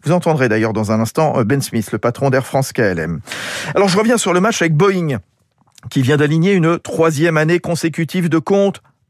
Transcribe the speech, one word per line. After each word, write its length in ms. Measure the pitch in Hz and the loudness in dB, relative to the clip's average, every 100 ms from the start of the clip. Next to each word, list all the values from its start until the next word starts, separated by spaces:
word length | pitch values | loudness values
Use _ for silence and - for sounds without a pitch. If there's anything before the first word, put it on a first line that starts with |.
Vous 80 | 143 | 0
entendrez 360 | 175 175 156 127 | 0 0 0 2
d'ailleurs 240 | 110 113 | 2 0
dans 200 | 110 107 | -2 0
un 80 | 110 | 0
instant, 380 | 113 - 156 - | 0 0 0 0
euh, 60 | |
Ben 160 | 104 139 | 0 -2
Smith, 300 | 139 117 101 | -2 -6 -4
le 60 | 110 | -4
patron 320 | 120 - 139 | -4 -2 0
d'Air 160 | 127 127 | 0 -2
France 260 | 139 135 | -4 -2
K 60 | - | -2
L 220 | 107 87 | -2 -2
M. 200 | 80 80 - - - - - | -4 -8 -10 -12 -10 -10 -4
Alors, 140 | 151 196 | 0 2
je 100 | 180 | 2
reviens 180 | 226 233 | 2 0
sur 160 | 190 | 0
le 80 | 180 | 0
match 220 | 208 - | 0 0
avec 120 | 165 151 | 0 2
Boeing, 420 | 196 190 160 113 - _ _ _ _ - - | 2 2 -2 -4 -8 _ _ _ _ -20 -4
qui 100 | 143 | 0
vient 160 | 127 147 | 2 2
d'aligner 360 | 147 160 180 | 2 2 2
une 260 | 196 160 170 | 2 2 0
troisième 580 | - - 160 143 170 156 | -4 0 2 2 0 2
année 220 | 156 175 | 2 0
consécutive 720 | 170 170 165 151 160 185 170 | 0 -4 -4 -4 -4 -2 0
de 100 | 160 | 0
compte 420 | - 196 196 - _ _ _ | 2 2 2 -2 _ _ _